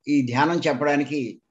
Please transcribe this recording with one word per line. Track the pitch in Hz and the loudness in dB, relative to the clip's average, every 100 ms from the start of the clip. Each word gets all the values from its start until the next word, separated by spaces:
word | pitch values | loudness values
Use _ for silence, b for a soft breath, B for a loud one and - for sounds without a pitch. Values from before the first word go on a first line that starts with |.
| - | -2
ఈ | 147 | 0
ధ్యానం | 127 120 151 170 | 0 2 2 2
చెప్పడానికి | 156 127 147 143 147 147 117 - _ | 0 0 0 0 0 -4 -6 -8 _